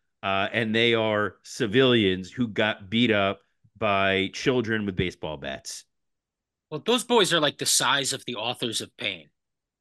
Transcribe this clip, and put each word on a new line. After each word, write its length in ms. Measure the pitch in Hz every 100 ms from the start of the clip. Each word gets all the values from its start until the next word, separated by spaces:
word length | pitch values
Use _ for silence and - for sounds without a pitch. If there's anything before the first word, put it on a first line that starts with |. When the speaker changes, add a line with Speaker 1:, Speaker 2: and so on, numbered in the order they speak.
| _ _
Speaker 1:
uh, 260 | 101 98 98
and 220 | 107 110
they 220 | 113 117 113
are 420 | 110 107 101 -
civilians 880 | - - 117 117 131 120 98 92 92
who 160 | - 120
got 420 | 101 107 104 98
beat 220 | 113 120
up 300 | 104 98 98 _ _ _ 101
by 520 | 107 98 98 95 95
children 520 | - - 127 113 110 101
with 100 | 90
baseball 420 | 90 - 85 73
bats. 480 | 69 67 - - - _ _ _ _ _ _ _ _
Speaker 2:
Well, 100 | 151
those 200 | 165 240
boys 280 | 233 240 180
are, 60 | 165
like, 200 | 143 -
the 60 | 139
size 440 | - 127 139 127
of 120 | 131 -
the 100 | 117
Authors 460 | 113 120 123 107
of 140 | 107 _
Pain. 320 | 113 92 78 _ _ _ _ _